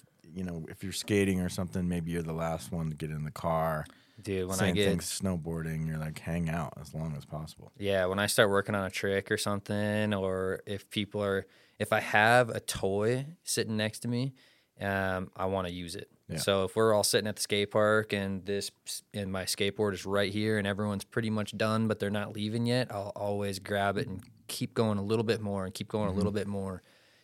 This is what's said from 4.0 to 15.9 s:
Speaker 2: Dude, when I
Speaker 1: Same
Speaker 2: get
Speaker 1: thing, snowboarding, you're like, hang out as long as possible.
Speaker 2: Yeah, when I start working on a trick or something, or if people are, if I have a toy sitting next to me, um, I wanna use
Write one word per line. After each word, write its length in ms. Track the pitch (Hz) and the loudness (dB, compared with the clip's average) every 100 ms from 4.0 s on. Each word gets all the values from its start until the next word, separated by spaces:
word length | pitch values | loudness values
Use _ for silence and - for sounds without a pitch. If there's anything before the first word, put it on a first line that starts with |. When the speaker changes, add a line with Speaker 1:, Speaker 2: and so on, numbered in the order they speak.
| _ - | _ -12
Speaker 2:
Dude, 260 | 104 95 92 | -4 -2 -2
when 80 | 95 | 2
I 20 | |
Speaker 1:
Same 160 | 95 | 2
Speaker 2:
get 140 | 90 98 | 4 4
Speaker 1:
thing, 100 | 90 | 2
snowboarding, 880 | - - 95 87 78 82 80 78 80 | -2 -4 -2 -2 -2 -4 -4 -4 -4
you're 100 | 78 | -4
like, 200 | 78 76 | -6 -6
hang 300 | - 87 82 | -4 -2 -2
out 240 | 82 73 - | -2 -4 -8
as 120 | 78 | -10
long 200 | 78 82 71 | -6 -6 -6
as 80 | |
possible. 480 | - 76 78 - - - | -8 -10 -10 -14 -18 -6
Speaker 2:
Yeah, 280 | 101 98 92 | 0 2 2
when 120 | 95 | 2
I 80 | 101 | 2
start 240 | - 107 | 6 6
working 240 | 98 98 | 6 2
on 100 | 104 | 0
a 60 | 92 | 0
trick 400 | - 98 98 - | -2 0 2 2
or 60 | 107 | 0
something, 720 | 107 101 - 104 104 104 107 | 0 -2 -2 0 2 2 2
or 460 | 101 95 92 95 95 - | 0 0 0 -2 -4 -6
if 220 | 101 - | -8 -6
people 320 | 110 98 104 | -4 -2 -2
are, 240 | 101 98 - _ _ - | 0 0 -2 _ _ -6
if 140 | 107 | 2
I 80 | 107 | 2
have 480 | - 107 110 123 117 | 4 6 8 6 4
a 100 | 107 | 0
toy 680 | - - 98 101 107 127 143 175 | -6 -2 0 2 2 0 -4 -10
sitting 320 | - - 107 107 | -6 -2 -2 -2
next 240 | 107 - | -2 -4
to 80 | 117 | -4
me, 260 | 120 135 - - _ _ - | -2 -2 -6 -20 _ _ -6
um, 500 | 98 98 95 92 95 - | -2 0 2 0 -4 -4
I 100 | 95 | -2
wanna 220 | 95 90 | 0 -2
use 240 | 90 85 | -6 -8